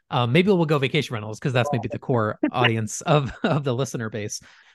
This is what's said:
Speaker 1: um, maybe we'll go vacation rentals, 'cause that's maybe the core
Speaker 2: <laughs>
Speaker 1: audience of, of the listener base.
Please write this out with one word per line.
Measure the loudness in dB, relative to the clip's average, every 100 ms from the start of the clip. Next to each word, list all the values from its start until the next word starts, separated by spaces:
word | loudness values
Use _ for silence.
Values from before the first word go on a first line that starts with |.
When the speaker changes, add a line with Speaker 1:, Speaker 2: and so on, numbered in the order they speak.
| _
Speaker 1:
um, | 0 4
maybe | 4 4
we'll | 4 4
go | 2
vacation | 2 0 -2
rentals, | -6 -8 -6
'cause | -2
that's | 0 2
maybe | 0 -4
the | -6
core | -2 0 0 0 -2
Speaker 2:
<laughs> |
Speaker 1:
audience | 0 0 0 -2 -6
of, | 2 2 2 -2
of | 0 0 0
the | -2
listener | -2 -4 -6
base. | -6 -8 -8 -14 -20 _